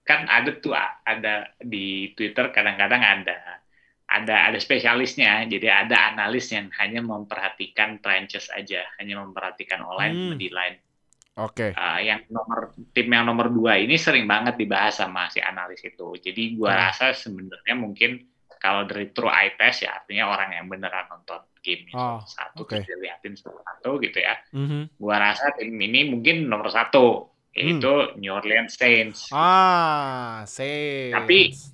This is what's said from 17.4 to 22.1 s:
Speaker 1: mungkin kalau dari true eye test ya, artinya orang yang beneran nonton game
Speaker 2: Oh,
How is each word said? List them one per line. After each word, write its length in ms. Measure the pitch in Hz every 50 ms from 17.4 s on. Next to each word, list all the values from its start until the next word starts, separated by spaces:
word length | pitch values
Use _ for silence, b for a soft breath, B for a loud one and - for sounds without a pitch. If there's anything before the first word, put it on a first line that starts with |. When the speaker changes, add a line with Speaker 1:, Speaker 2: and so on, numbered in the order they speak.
| 95 95 - - - 107 120
Speaker 1:
mungkin 340 | 127 113 104 101 - 113 120 127 123 - _ _ _ _ _ - -
kalau 240 | 98 95 98 101
dari 320 | 101 101 101 104 101 101 -
true 160 | 120 113 107
eye 240 | - 95 98 98 -
test 320 | - 107 123 123 - -
ya, 80 | - -
artinya 320 | - _ - 101 104 110
orang 240 | 101 101 98 95 95
yang 140 | 87 82 87
beneran 400 | 92 95 95 95 90 90 92 90
nonton 320 | - 87 87 - - 87 - _ _ _ _
game 260 | - 90 87 87 87 87
Speaker 2:
Oh, 260 | 131 123 123 120